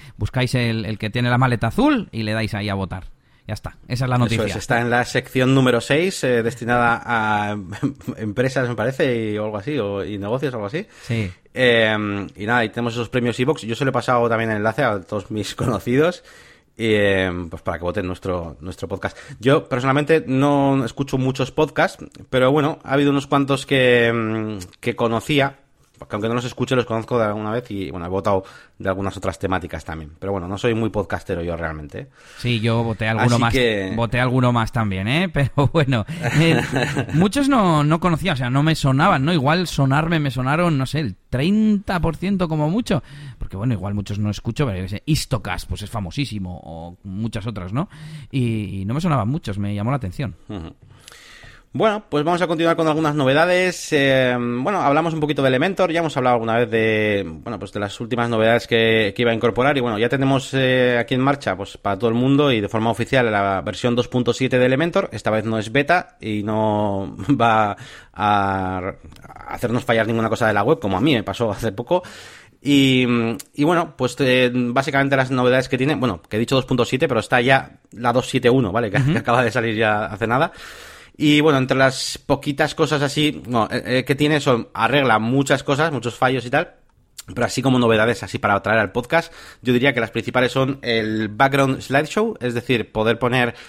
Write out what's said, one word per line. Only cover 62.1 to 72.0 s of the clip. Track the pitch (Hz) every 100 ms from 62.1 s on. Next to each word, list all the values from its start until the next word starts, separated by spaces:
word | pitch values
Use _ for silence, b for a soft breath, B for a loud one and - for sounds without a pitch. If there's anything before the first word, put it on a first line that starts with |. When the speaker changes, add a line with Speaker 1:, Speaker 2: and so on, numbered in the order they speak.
Speaker 2:
el |
mundo | 117 131 139 147
y | 117
de | 101
forma | 113 113
oficial, | 110 113 135 117
la | 104 98 95
versión | 92 95 123 120
dos | 120
punto | 127 123
siete | - 127 127
de | 127
Elementor. | 131 170 190 -
Esta | 107 110
vez | 107 110
no | 110
es | 107
beta | 127 143 175 - -
y | 110 107
no | 104 107 110 104 104 98 90 53
<laughs> | 98
va | 131 117 110 104
a, | 98 B B B
a | - 104 104 98 95 92 92 92 - - - - - -
hacernos | - 117 120
fallar | - 113 110
ninguna | 117 113
cosa | 107 113
de |
la | 104
web, | 113 160
como | 101 92
a |
mí | 147
me | 120
pasó | 98 98 113
hace | 95 110
poco. | 98 120 180